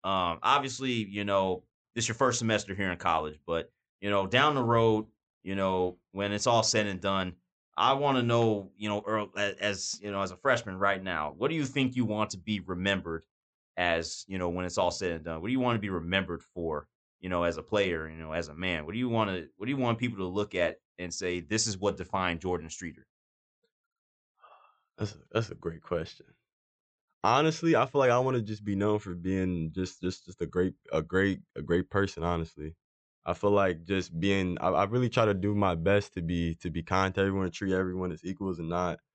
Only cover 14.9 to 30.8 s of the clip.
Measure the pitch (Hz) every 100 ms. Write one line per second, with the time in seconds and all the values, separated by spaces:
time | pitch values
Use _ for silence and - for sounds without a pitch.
14.9 | 85 92 82 78 80 92 131 123 117 101
15.9 | 92 82 95 95 85 - - 82 73 -
16.9 | _ _ _ 92 90 87 78 76 104 98
17.9 | 82 78 80 80 80 76 76 92 85 76
18.9 | 107 123 113 107 92 76 _ 110 139 120
19.9 | 113 120 98 92 92 104 92 85 80 _
20.9 | - 87 85 92 90 78 110 113 95 101
21.9 | 98 87 98 92 85 92 87 80 - 87
22.9 | - _ _ _ _ _ _ _ _ _
23.9 | _ _ _ _ _ - - _ _ _
24.9 | - 107 92 _ 110 107 85 85 82 -
25.9 | 85 82 - - _ _ _ _ _ _
26.9 | _ _ _ 101 123 160 160 165 135 123
27.9 | 143 131 120 131 127 104 107 104 98 104
28.9 | 107 101 87 87 95 92 90 80 87 92
29.9 | - 90 - - 90 82 90 90 -